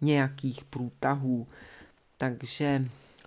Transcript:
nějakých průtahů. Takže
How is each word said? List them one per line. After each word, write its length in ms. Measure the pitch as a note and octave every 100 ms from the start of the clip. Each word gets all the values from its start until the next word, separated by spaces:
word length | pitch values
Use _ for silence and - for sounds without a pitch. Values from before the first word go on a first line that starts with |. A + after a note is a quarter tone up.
nějakých 640 | C#3+ D3 C3+ C#3 C3+ B2
průtahů. 800 | - - B2 - C3 C#3+ C3+ B2 A#2 - - - - _ _ _
Takže 720 | C3 A#2+ A#2+ - D3 C#3 B2+ - - -